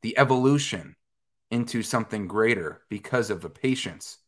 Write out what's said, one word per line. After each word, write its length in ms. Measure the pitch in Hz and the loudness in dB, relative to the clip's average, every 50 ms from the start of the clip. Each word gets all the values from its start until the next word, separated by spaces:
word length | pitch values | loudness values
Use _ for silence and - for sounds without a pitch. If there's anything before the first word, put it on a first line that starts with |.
| - | -6
the 160 | 113 - - | -4 4 4
evolution 760 | 139 127 131 127 127 135 143 147 143 - - 92 78 - - _ _ _ _ _ _ _ _ _ _ _ | 6 6 6 4 6 4 4 4 0 -2 -6 -8 -8 -12 -20 _ _ _ _ _ _ _ _ _ _ _
into 320 | - 120 120 117 - 117 110 | -4 -4 -4 -2 -4 -6 -4
something 460 | - - 120 110 - - 107 101 90 | 0 -2 -2 -2 -2 -6 -6 -6 -4
greater 540 | 98 107 110 113 120 101 85 76 - - _ _ | 0 2 4 4 4 2 0 -8 -10 -12 _ _
because 400 | 107 101 - - - 127 113 104 | -12 -10 -8 -2 0 0 0 0
of 100 | 104 87 | -2 -6
the 80 | 85 85 | -6 -14
patience 720 | - - - 131 131 127 - 95 82 71 - - - _ _ | -14 -4 -2 -2 -2 -2 -4 -8 -10 -12 -16 -18 -18 _ _